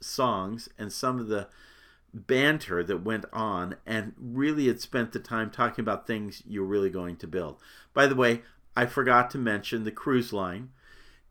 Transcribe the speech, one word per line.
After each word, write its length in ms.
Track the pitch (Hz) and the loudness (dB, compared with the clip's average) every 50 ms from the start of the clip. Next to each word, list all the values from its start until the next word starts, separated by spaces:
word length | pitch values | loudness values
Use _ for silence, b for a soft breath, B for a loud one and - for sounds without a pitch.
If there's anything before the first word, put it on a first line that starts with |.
songs 680 | - - - - 131 120 107 95 92 98 110 117 - - - | -12 -8 -2 0 2 2 2 0 -2 -6 -8 -10 -12 -16 -12
and 160 | - 107 101 | -10 -10 -8
some 280 | - - - 127 127 123 | -6 -2 -2 -2 -2 -2
of 80 | 113 107 | -2 -2
the 180 | 107 101 98 - b b b b b b b b b b b b | -2 -4 -4 -6 b b b b b b b b b b b b
banter 680 | - 113 98 - 127 131 139 147 156 151 - - 90 87 | -16 -14 -2 2 2 4 4 4 2 0 -2 -2 -2 -2
that 220 | 87 87 98 85 90 | 0 0 -2 -2 -2
went 200 | 110 110 104 95 - | -2 -4 -4 -6 -6
on 440 | - 110 110 107 98 90 90 92 - - - | -6 -4 -4 -2 -2 -4 -4 -6 -8 -12 -8
and 260 | - 110 110 101 110 - - | -4 -4 -4 -4 -6 -12 -12
really 480 | 131 120 120 131 139 151 151 151 139 | -12 -6 -2 0 0 2 2 4 2
had 140 | 123 113 - | 2 2 0
spent 320 | - - - 123 117 - | -4 -4 -2 -2 -2 0
the 80 | - 127 | -4 -10
time 280 | - - 117 113 110 104 | -8 -4 -4 -4 -4 -4
talking 320 | - - 120 117 - - | 0 0 0 0 0 -2
about 280 | 110 107 101 95 - - | -2 -2 -2 -2 -2 -4
things 340 | 113 107 104 101 95 - - | -4 -4 -4 -8 -10 -14 -14
you're 200 | - 104 101 95 | -8 -4 -4 -2
really 260 | 95 104 101 98 95 | 0 2 2 2 2
going 240 | 87 95 87 87 87 | 0 -2 -6 -6 -8
to 120 | - - 82 | -10 -10 -6
build. 280 | 80 92 85 73 69 B B B B B B B _ | -4 -4 -4 -4 -8 B B B B B B B _
By 140 | 135 139 139 | 6 6 6
the 80 | 135 | 6
way, 260 | 127 123 120 117 117 B B B B _ - - | 6 6 6 4 2 B B B B _ -4 0
I 120 | 117 135 | 0 0
forgot 440 | 127 - 139 123 127 123 120 123 123 | 0 0 2 4 6 6 6 6 4
to 80 | - 139 | -2 -2
mention 460 | 123 113 104 101 - - 123 113 110 | 0 0 0 -2 -2 -4 -4 -4 -4
the 80 | 110 | -4
cruise 400 | 107 - - 143 131 123 120 - | -8 -4 0 2 2 2 2 2
line. 380 | 107 101 95 90 90 101 127 131 b b b b b b b b b b b b | -2 -2 -2 -2 -4 -8 -10 -14 b b b b b b b b b b b b